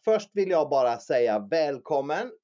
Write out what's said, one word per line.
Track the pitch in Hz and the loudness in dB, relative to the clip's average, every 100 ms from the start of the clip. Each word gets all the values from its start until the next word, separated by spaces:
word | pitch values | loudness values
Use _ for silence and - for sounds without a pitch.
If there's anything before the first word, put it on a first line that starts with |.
| - | 0
först | 220 214 | 0 0
vill | 202 190 | -4 0
jag | 170 139 | 0 2
bara | 139 123 117 | 2 2 0
säga | - 131 120 107 | -2 0 2 0
välkommen. | 101 110 139 135 - 147 143 160 247 220 | -2 -2 -2 -4 -4 -4 -2 -4 -6 -12